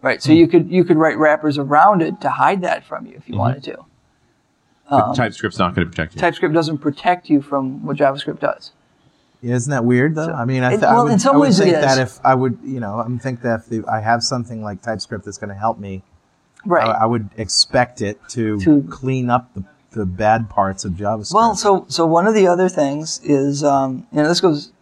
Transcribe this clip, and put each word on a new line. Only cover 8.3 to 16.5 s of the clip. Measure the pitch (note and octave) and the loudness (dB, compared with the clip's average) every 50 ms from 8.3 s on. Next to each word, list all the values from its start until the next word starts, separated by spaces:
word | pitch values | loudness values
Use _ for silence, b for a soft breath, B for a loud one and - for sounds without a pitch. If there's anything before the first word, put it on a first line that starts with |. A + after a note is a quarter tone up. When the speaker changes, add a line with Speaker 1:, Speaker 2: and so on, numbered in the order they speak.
| - - | -8 -4
Speaker 1:
does. | - C#3+ - - - - _ _ _ _ _ _ _ _ _ _ _ _ _ _ | -4 -4 -4 -4 -12 -20 _ _ _ _ _ _ _ _ _ _ _ _ _ _
Speaker 2:
Isn't | - A#2+ B2 B2+ A#2+ C#3+ | -6 -4 -2 -2 -2 -2
that | D3 C3 A#2 | -4 -2 0
weird, | A#2+ B2 B2 C3 D#3 D#3+ | 2 2 4 2 2 0
though? | D3+ D#3 | -2 -4
Speaker 1:
So, | E3 E3 | -6 -6
Speaker 2:
I | C#3+ C#3+ | -6 -4
mean, | C3 C3 B2+ B2+ | -4 -2 0 0
I, | B2 - | 0 0
Speaker 1:
it, | G#3+ | 2
Speaker 2:
th-, | G#3+ | 2
I | - A3+ | 4 4
Speaker 1:
well, | A#3 A#3+ | 4 4
Speaker 2:
would, | A#3+ A#3 | 4 2
Speaker 1:
in | F#3+ | 2
some | G#3+ C4+ C#4 | 4 4 4
Speaker 2:
I | C#4+ | 4
would | C#4+ | 4
Speaker 1:
ways | C#4 G#3 E3+ | 4 4 4
it | G3+ | 4
Speaker 2:
think | F#3 E3+ | 4 4
that | D#3 D3 C3+ C3 C3 | 2 2 2 2 2
Speaker 1:
is. | C3 B2 - | 0 -2 -6
Speaker 2:
if | - - | -2 2
I | B2 C3 | 2 2
would, | B2+ C3 C3 A#2 - - | 4 2 -2 -2 -4 -8
you | B2+ C3+ B2+ | -10 -10 -8
know, | A#2 G2+ G2+ A2+ | -8 -6 -6 -6
I'm | A#2 A2+ B2+ A#2+ | -6 -4 -6 -6
think | - C#3 B2+ A#2+ A#2+ | -6 -8 -8 -6 -4
that | B2 A2+ A2+ | -4 -4 -4
if | - | -4
the, | - A#2+ A2+ G#2 - | -6 -8 -6 -4 -4
I | A2 A2 | -4 -4
have | G#2+ A2 A#2 A#2 A#2 | 0 0 0 0 0
something | - C3+ B2 A#2+ B2 B2 A2 G#2+ | -4 -4 -4 -6 -8 -10 -12 -10
like | G#2+ G2+ F#2 - | -10 -12 -10 -8
TypeScript | A#2+ A2 G2+ - - - G#2+ - | -8 -6 -6 -8 -10 -12 -12 -10
that's | G#2 G2 - | -12 -14 -12
gonna | - G#2 G2+ | -12 -12 -12
help | G2 G#2 A2+ A#2 - | -4 -4 -4 -4 -4
me, | G#2 G2+ F#2+ F#2+ - _ _ _ _ _ _ _ _ _ | -8 -12 -12 -12 -14 _ _ _ _ _ _ _ _ _